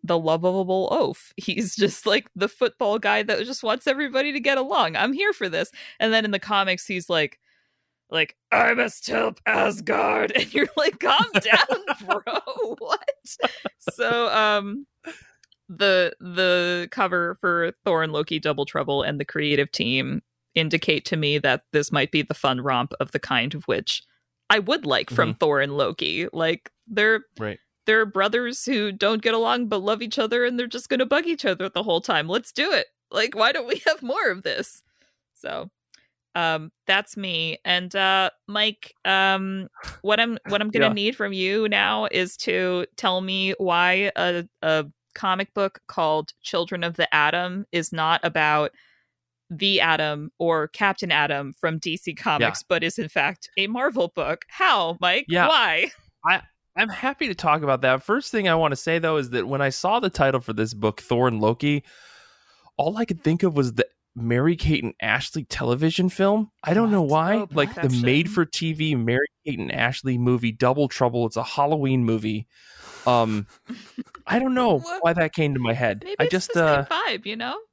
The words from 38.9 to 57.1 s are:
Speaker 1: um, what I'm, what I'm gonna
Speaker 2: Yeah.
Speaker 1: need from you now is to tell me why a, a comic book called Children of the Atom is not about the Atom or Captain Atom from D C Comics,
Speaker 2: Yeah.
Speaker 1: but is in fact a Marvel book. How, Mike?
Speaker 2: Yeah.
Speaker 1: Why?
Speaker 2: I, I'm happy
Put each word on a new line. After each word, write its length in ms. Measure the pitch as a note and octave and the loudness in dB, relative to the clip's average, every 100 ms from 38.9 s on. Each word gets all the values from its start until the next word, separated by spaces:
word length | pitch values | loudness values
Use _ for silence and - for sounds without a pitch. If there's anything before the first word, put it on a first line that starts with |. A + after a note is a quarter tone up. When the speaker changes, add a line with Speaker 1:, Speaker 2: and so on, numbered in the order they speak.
| _ - | _ 0
Speaker 1:
um, 640 | F#3+ F#3+ F#3+ F#3+ F#3+ F#3+ - - - | 2 2 2 -2 -6 -10 -14 -16 -8
what 180 | G3 G#3+ | 0 2
I'm, 180 | A#3 A3+ - | 2 -2 -2
what 120 | G3+ | -2
I'm 80 | G#3+ | 0
gonna 180 | G#3 G#3+ | 2 2
Speaker 2:
Yeah. 60 | |
Speaker 1:
need 220 | G#3+ G#3 C4 | 2 -2 -2
from 180 | G3+ | -4
you 340 | F#3+ F#3 G#3 G#3+ | -2 -2 0 0
now 380 | G3+ G3+ G#3+ G#3+ | 2 2 0 0
is 260 | - F#3 - | 0 -2 -4
to 480 | - F3+ F#3 F3+ F3 - | -2 0 0 -2 -4 -4
tell 260 | G3 F#3 | -2 -2
me 320 | F#3+ F#3+ F#3+ F#3+ | -2 -2 -2 -2
why 540 | F#3+ E3+ F3+ F#3 G3+ - | 0 2 4 2 0 0
a, 300 | F3+ F3 F3 _ | 0 0 -6 _
a 240 | D#3+ D#3 D3 _ _ - | 0 0 -2 _ _ -6
comic 380 | G3 F#3 G3+ - | -2 -2 -2 -2
book 240 | G3 - - | -2 -4 -10
called 460 | - D#3+ D#3 D#3 - | -2 2 0 -2 -12
Children 420 | - F3+ F3 F#3 | -4 -4 -2 -4
of 120 | E3+ E3 | -6 -2
the 160 | E3 | 0
Atom 520 | D3+ D3 E3+ F3+ F#3 G3+ | 4 4 2 -2 -6 -4
is 200 | F3 D#3+ | -4 -2
not 260 | E3 D#3 E3 | -2 0 2
about 480 | E3+ E3 D3+ D3+ D3 _ _ _ _ _ _ _ _ | 0 0 2 2 0 _ _ _ _ _ _ _ _
the 280 | E3 G3 G3 | -2 0 2
Atom 500 | E3 D#3 D#3 D3 D3+ _ | 2 2 0 -4 -8 _
or 300 | E3+ E3 D#3 | 0 0 -2
Captain 420 | - G3+ F#3+ F3+ | 0 -2 0 0
Atom 420 | D3+ D3 C#3+ C#3 - | 2 2 -2 -6 -4
from 180 | E3 D#3+ | -4 -2
D 180 | F3 D#3 | -6 -6
C 180 | - D3+ | -8 -6
Comics, 460 | - D3+ A#2 G2+ | -2 2 2 0
Speaker 2:
Yeah. 40 | - | -2
Speaker 1:
but 160 | E3+ | 0
is 140 | E3 - | 0 -4
in 120 | D#3 | -4
fact 420 | - C#3+ F3+ - - | 0 0 -2 -8 -4
a 120 | G3 | -4
Marvel 400 | A#3+ C#4 A#3+ E3+ - | 0 0 0 -2 -2
book. 300 | C#3+ E3 - | -4 -4 -8
How, 500 | - F#4 A#3+ E3 E3+ | -2 2 2 2 0
Mike? 260 | F3+ F#3+ G#3 | 0 0 2
Speaker 2:
Yeah. 200 | E3+ F3 | 2 4
Speaker 1:
Why? 420 | D#4+ G#3+ D#3+ C#4+ - _ _ D#3+ | 4 4 2 -2 -6 _ _ 2
Speaker 2:
I, 160 | F#3 - _ _ - | 2 0 _ _ -4
I'm 140 | A3 | -2
happy 380 | F#3+ C4 | -2 -4